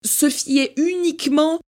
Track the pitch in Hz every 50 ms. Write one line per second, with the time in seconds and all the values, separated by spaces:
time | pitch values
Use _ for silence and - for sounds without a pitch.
0 | - - - - 294 294 262 - - - 269 277 269 - - 269 311 349 359 359
1 | 349 339 311 330 - 285 269 294 302 320 320 339 - _